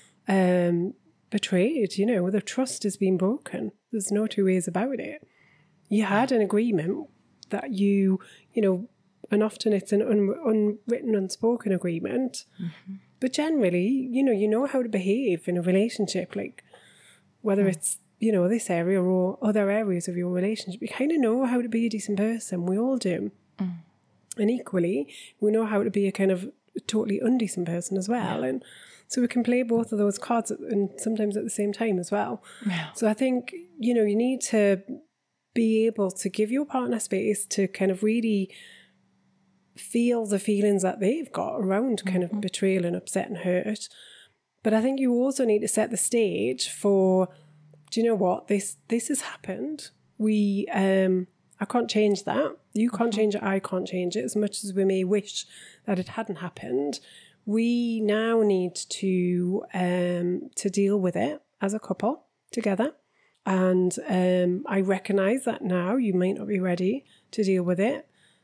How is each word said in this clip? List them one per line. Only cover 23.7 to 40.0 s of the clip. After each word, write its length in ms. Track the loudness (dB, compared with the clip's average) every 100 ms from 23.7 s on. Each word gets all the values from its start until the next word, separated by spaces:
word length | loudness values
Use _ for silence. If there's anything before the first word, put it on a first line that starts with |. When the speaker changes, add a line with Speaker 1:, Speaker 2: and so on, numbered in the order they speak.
| -6 -14 _ _ _ _ -2
Speaker 1:
And 120 | 0
equally, 580 | 0 -2 -2 0 -2 -4 -12 -20 _
we 100 | 0
know 140 | 2 2
how 160 | 0
to 80 | 0
be 160 | 0 0
a 60 |
kind 180 | 2 0
of 200 | 0 -4 -14 _ -12 -4
totally 320 | -2 0 0
undecent 460 | 2 2 0 -2 -4
person 300 | -4 -2 -4
as 120 | -2
well. 340 | -2 -2 -2
Speaker 2:
Yeah. 60 | -2
Speaker 1:
And 140 | -4 -8 -20 -20 -20 _
so 120 | -2
we 80 | 0
can 140 | 0
play 180 | 2 0
both 300 | 2 0 0
of 60 | 0
those 200 | 0 0
cards 320 | -2 -2 -2
at, 80 | -8
and 300 | -4 -2 -2 -4
sometimes 380 | -4 -2 -2 -2
at 80 |
the 60 | -6
same 220 | -4 -4
time 260 | -2 -2 -2
as 120 | -2
well. 320 | -2 -2 -6 -12 -8 -4
Speaker 2:
Yeah. 260 | -4 -6
Speaker 1:
So 120 | -2 0
I 60 |
think, 400 | 2 0 0 -4 -14 -18 -4
you 160 | 0
know, 80 | 2
you 120 | 4 2
need 240 | 2 0
to 400 | 0 2 4 2 -2 -14 -14 _ _ _ _
be 320 | 0 2 4 2
able 240 | 2 -2
to 180 | -2 -6
give 220 | -2 0
your 140 | 0
partner 340 | -2 -2 -2 -2
space 480 | -4 -2 -2 -2 -2
to 220 | -2 -2
kind 220 | 0 -2
of 120 | 0
really 480 | 0 0 0 0 -2 -8 -20 -20 -20 _ _ _ _ _ _ _ _ -16
feel 480 | -4 0